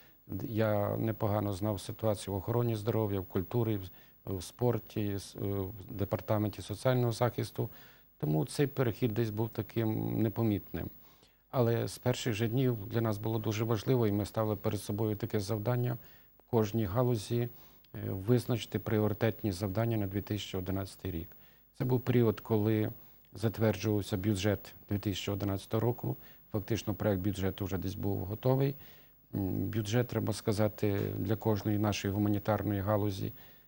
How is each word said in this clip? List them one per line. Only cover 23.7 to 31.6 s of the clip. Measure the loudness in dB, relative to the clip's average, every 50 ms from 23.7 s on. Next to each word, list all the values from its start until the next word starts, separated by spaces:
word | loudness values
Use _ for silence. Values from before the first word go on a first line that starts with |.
| 4 2 2 2 2 2 0 0 -2 0
бюджет | 0 2 2 2 2 2 2 0 -2 -8 -18 -14 -8 -4
дві | -4 -2
тисячі | -2 -2 -2 -2 -2 -4
одинадцятого | -2 -2 0 -2 -2 -2 -4 -2 -2 0
року. | 0 0 0 -2 -4 -6 -6 -6 -10 -18 -20 -20 -12 -6
Фактично, | -6 -4 -2 -2 -2 -2 -2 -4 -4
проект | 0 2 2 2 2
бюджету | 2 0 0 0 0 -2 -2 -2 -4
вже | -4 -4 -2
десь | -4 -4 -4
був | -4 -2 -2 -2 -2
готовий. | -4 -4 -4 -2 0 2 2 2 2 0 -2 -6 -12 -20 -20 -20 -20 _ _ -20 _ _ -4
М, | -2 -2 0 0 -2 -2 -2
бюджет, | -2 -2 -2 0 2 2 2 2
треба | 0 -2 0 -2 -2
сказати, | -2 0 0 2 2 2 2 0 0 0 0 2 2 0 -2 -2 -2
для | 0 0 0
кожної | 0 2 2 2 2